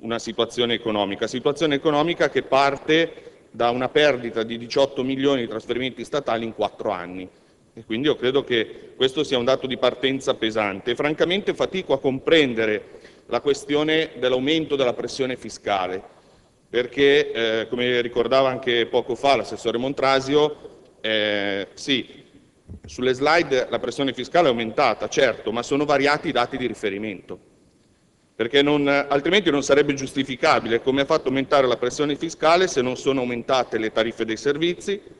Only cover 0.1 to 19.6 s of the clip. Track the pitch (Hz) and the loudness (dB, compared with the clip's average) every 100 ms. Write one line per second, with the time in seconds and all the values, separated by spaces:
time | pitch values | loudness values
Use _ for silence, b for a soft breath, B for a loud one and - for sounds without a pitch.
0.1 | 117 117 110 117 120 120 110 113 107 98 | -6 -6 -4 -2 0 -2 -2 -2 0 0
1.1 | 98 110 127 147 143 160 143 160 147 165 | -2 -4 -2 -2 0 0 0 2 2 0
2.1 | 170 151 131 - 135 139 139 - 160 165 | 0 0 0 0 2 2 0 0 2 2
3.1 | - - - _ 110 120 123 127 147 147 | -6 -20 -20 _ -2 0 0 0 4 4
4.1 | 123 117 113 113 117 117 143 139 139 127 | 2 -2 -4 -4 -6 -4 0 0 0 -4
5.1 | 135 139 135 113 107 - 120 127 120 113 | 0 0 0 -2 -6 -4 -4 -4 -8 -6
6.1 | 147 131 113 113 107 101 - 110 90 87 | -4 -2 -4 -4 -4 -4 -4 -4 -4 -6
7.1 | 92 92 b b b _ 117 110 113 147 | -12 -14 b b b _ -16 -6 -2 0
8.1 | 127 123 135 123 120 104 - - - 131 | 0 0 0 0 0 -2 -8 -10 -2 -2
9.1 | 156 143 127 120 131 131 120 123 - 131 | 0 -2 0 0 0 -2 0 0 0 -2
10.1 | 135 - - 110 110 104 95 123 - 147 | -2 -2 -2 -2 0 -2 -2 -4 -2 -2
11.1 | 156 165 190 196 156 127 190 180 131 139 | 0 0 0 -2 -2 -2 -2 -2 0 0
12.1 | 131 - 165 139 113 110 104 - - - | -2 2 4 4 0 0 -2 -6 -20 -20
13.1 | - - 120 143 139 - 147 156 156 160 | -20 -4 -2 0 -2 0 0 2 0 0
14.1 | - 127 127 139 160 143 139 123 117 120 | -2 0 2 2 0 0 0 0 -2 -6
15.1 | - 127 123 110 - 107 98 90 92 - | -4 -4 -4 -10 -8 -2 -2 -2 -6 -10
16.1 | b b b b _ _ 117 120 139 139 | b b b b _ _ -4 -2 2 4
17.1 | 147 143 117 113 113 110 123 123 123 117 | 4 2 -2 0 0 -2 -2 0 0 0
18.1 | 120 117 131 135 123 120 120 113 123 113 | 0 2 4 2 0 0 0 0 -2 -2
19.1 | 113 139 123 101 107 | 0 2 2 0 -6